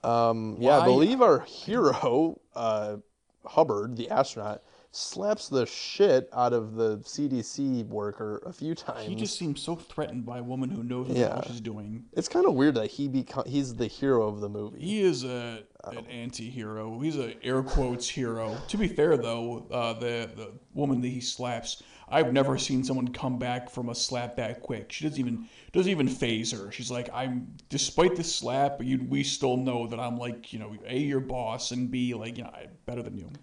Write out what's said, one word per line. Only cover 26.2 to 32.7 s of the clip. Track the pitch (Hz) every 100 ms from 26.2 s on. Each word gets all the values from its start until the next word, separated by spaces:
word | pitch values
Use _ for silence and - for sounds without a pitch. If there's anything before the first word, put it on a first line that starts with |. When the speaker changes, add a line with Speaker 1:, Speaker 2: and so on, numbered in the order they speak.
| 123 113 113
Speaker 2:
her. | 120 -
She's | - 107
like, | 123 120
"I'm, | - 131 123 - - -
despite | 139 - - 180 180
the |
slap, | 165 - 117 131 143 139
you, | 127 131 127
we | 139
still | 139 - 135 127
know | 131 120 117
that | 117
I'm, | 120 120
like, | 120 117 -
you | 113
know, | 107 107 -
A, | 123
your | 147 135
boss, | 131 127 113 117 -
and | 123 123
B, | 127 123
like, | 113 113 120
you |
know, | 117
I'm | - -